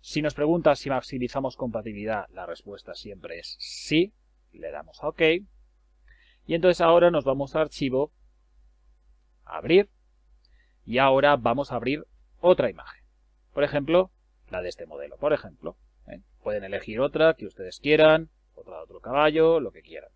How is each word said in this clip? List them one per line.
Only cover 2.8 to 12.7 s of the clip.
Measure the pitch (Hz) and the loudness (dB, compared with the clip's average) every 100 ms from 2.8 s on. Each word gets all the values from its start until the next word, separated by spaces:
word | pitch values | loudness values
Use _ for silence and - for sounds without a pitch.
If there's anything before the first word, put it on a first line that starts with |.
| - | -18
siempre | 85 - 95 92 85 | -18 -16 -16 -16 -14
es | - - | -14 -16
sí, | - - - 151 196 _ _ _ _ | -14 -14 -2 0 0 _ _ _ _
le | - 156 | -16 -14
damos | 143 - - | -12 -16 -10
a | 147 | -10
OK, | - 160 175 208 _ _ _ _ _ _ _ _ _ - | 0 2 2 -4 _ _ _ _ _ _ _ _ _ -6
y | |
entonces | 165 180 175 | 0 2 4
ahora | 170 170 175 | 6 6 6
nos | 165 | 4
vamos | 131 135 135 | -2 -2 -2
a | 156 | -2
archivo, | 151 - 139 127 147 _ _ _ _ _ _ _ _ _ _ _ _ _ | -4 -2 -2 -2 -2 _ _ _ _ _ _ _ _ _ _ _ _ _
a | - 80 | -14 -12
abrir, | 98 175 202 _ _ _ _ _ _ _ _ _ | 2 4 4 _ _ _ _ _ _ _ _ _
y | - 120 | -4 2
ahora | 135 135 143 143 | 4 4 4 2
vamos | 117 123 139 | 0 -2 -4
a | 123 | -6
abrir | 120 151 - _ _ _ | -4 -6 -8 _ _ _
otra | 175 180 123 | 2 4 2